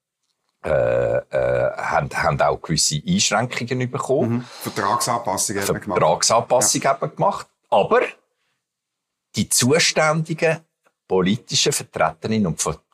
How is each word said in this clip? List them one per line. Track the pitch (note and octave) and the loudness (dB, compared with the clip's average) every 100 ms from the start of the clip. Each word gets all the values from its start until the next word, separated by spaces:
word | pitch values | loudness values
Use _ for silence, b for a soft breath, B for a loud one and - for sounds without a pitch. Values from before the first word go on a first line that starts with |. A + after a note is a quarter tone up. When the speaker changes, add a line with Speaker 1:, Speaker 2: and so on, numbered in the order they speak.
| _ _ _ _ _ _ | _ _ _ _ _ _
Speaker 1:
äh, | E2+ C#2+ A#1+ A#1+ A#1+ B1 | -2 0 2 2 0 -2
äh, | - C2+ B1+ B1 C2 - | -2 -2 0 0 0 -2
haben, | - D#2+ C#2 | -2 -2 -2
haben | - D2+ C#2 | -2 -2 2
auch | D2+ C#2 | 0 0
gewisse | - D#2+ - D2+ F2 | -4 -2 -2 -2 -2
Einschränkungen | F#2 - G#2+ B2 - A#2+ B2+ B2+ | 0 2 0 -2 -4 -6 -4 -4
bekommen. | C3 - C3+ A#2 | -4 -2 0 0
Speaker 2:
Mhm. | A#2 B2 - | -2 -4 -12
Vertragsanpassungen | A2+ A2+ G2+ A#2 - A#2 - F#2+ - G2+ | -10 -4 -2 0 -2 -4 -2 -4 -2 -2
hat | G2 | -2
man | G#2 | -4
gemacht. | G#2+ F2+ | -2 0
Speaker 1:
Vertragsanpassungen | D#2+ F2 - A2+ A2+ B2+ - - | 2 2 2 0 2 2 2 0
Speaker 2:
Ja. | C#3 | 0
Speaker 1:
hat | C#3 | 0
man | D3+ - | -4 -2
gemacht. | F#3+ - - _ - | -2 -2 -10 _ 0
Aber | G#3+ F3+ A3+ A#3+ - _ _ _ _ _ _ _ _ _ _ _ - | 2 4 2 2 -8 _ _ _ _ _ _ _ _ _ _ _ -6
die | F#2+ | -2
zuständigen | - B2 D#3 - - D#3 D#3+ D#3+ D#3+ D#3+ D#3+ _ _ _ _ - | 2 4 4 2 2 2 2 -2 0 0 0 _ _ _ _ -2
politischen | F#2 F2+ A2 - - D3+ | 2 2 0 -2 -2 0
Vertreterinnen | - B2 - D#2+ - A2 A2 F#2 | -2 -6 0 0 0 -2 0 0
und | D#2 | 0
Ver-, | - F2 _ | -4 -6 _